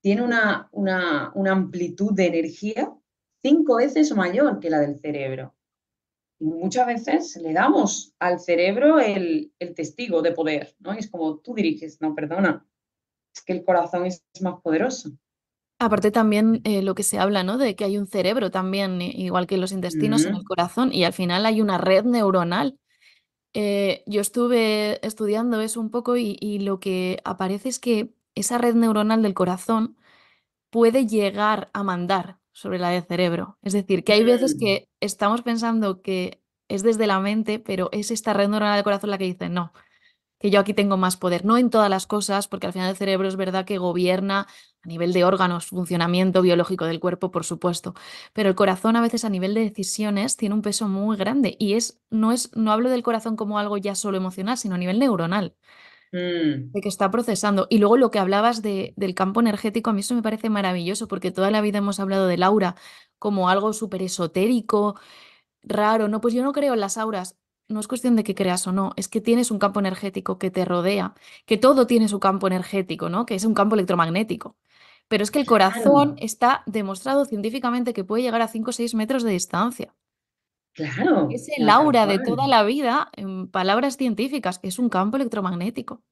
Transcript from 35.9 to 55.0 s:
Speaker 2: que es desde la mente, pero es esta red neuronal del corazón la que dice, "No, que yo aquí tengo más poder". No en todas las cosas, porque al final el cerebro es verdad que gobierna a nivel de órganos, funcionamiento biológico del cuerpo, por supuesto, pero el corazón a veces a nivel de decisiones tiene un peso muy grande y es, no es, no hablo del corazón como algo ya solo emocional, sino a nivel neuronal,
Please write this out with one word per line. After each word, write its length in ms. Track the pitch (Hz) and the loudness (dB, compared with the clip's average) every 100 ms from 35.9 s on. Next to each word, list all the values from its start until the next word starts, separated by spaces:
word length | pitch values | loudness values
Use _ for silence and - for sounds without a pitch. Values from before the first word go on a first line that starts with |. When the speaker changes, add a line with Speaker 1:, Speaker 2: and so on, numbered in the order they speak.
| 185 | -4
Speaker 2:
que 400 | 196 190 180 - _ _ _ | -4 -4 -4 -8 _ _ _
es 140 | 202 | 0
desde 220 | 208 220 220 | 2 2 2
la 120 | 190 | 2
mente, 380 | 196 214 214 214 | 0 -2 -2 -4
pero 300 | - 190 180 | -4 -4 -2
es 180 | 208 208 | -4 -4
esta 220 | 226 - | -4 -2
red 140 | 202 202 | 0 2
neuronal 280 | 214 208 208 | 2 0 0
del 80 | |
corazón 260 | 202 196 208 | 0 -2 -2
la 80 | 196 | -4
que 60 | 185 | -4
dice, 220 | 180 175 | -4 -6
"No, 220 | 175 170 _ _ _ _ _ _ _ | -6 -6 _ _ _ _ _ _ _
que 120 | 202 | 2
yo 100 | 202 | 2
aquí 140 | 196 | 2
tengo 220 | 202 202 190 | 0 2 2
más 200 | 185 180 | 0 0
poder". 280 | 180 175 | -2 0
No 120 | 185 233 | 2 4
en 120 | 247 | 4
todas 180 | 226 208 | 4 4
las 160 | 190 - | 2 -2
cosas, 420 | 208 202 196 202 | -4 -2 -2 -2
porque 180 | 190 185 | -8 -8
al 60 | |
final 180 | 185 185 | -4 -4
el 60 | 190 | -2
cerebro 320 | 196 190 190 | -2 0 0
es 80 | 190 | -2
verdad 280 | 190 190 | -2 -2
que 140 | 185 196 | -4 -2
gobierna 680 | 180 175 180 185 196 196 196 - - _ | -2 0 2 2 0 -2 -4 -14 -20 _
a 40 | 175 | -14
nivel 240 | 165 175 | -4 0
de 120 | 180 | 4
órganos, 420 | 175 190 185 175 - | 4 4 2 0 -6
funcionamiento 760 | 180 175 175 165 180 185 185 | -8 -4 0 0 2 2 4
biológico 420 | 180 175 175 185 165 | 4 4 2 -2 -4
del 120 | 165 | -2
cuerpo, 300 | 180 175 185 | -4 -4 -4
por 140 | 180 | -4
supuesto, 500 | 165 165 180 170 - 180 - - - | -6 -4 -4 -4 -8 -16 -18 -20 -12
pero 160 | - 202 | -2 0
el 80 | 190 | 4
corazón 400 | 196 185 220 233 | 2 2 2 2
a 40 | |
veces 240 | 233 233 | 2 0
a 60 | 220 | -2
nivel 240 | 190 185 | -2 -2
de 60 | 208 | 0
decisiones 760 | 220 214 190 - 214 202 220 - | -2 -4 -8 -4 -2 0 -2 -2
tiene 180 | 214 208 | -2 -2
un 60 | |
peso 260 | 208 202 214 | -2 -2 -2
muy 280 | 190 208 214 | -2 -2 0
grande 400 | 190 269 220 - | 0 2 0 0
y 140 | 208 | 0
es, 260 | 208 247 - _ | 0 -2 -10 _
no 220 | 220 220 | 0 2
es, 180 | 240 - - | 0 -2 -2
no 160 | 220 | 0
hablo 180 | 214 247 | 2 2
del 120 | 254 | 0
corazón 320 | 240 226 226 220 | 0 -2 -4 -6
como 220 | 208 208 | -4 -2
algo 160 | 208 202 | -2 -2
ya 160 | 202 | -4
solo 220 | 190 208 190 | -6 -4 -2
emocional, 420 | 185 185 190 247 | -4 -6 -6 -4
sino 160 | 214 | -4
a 40 | 180 | -4
nivel 200 | 180 | -2
neuronal, 560 | 202 | 2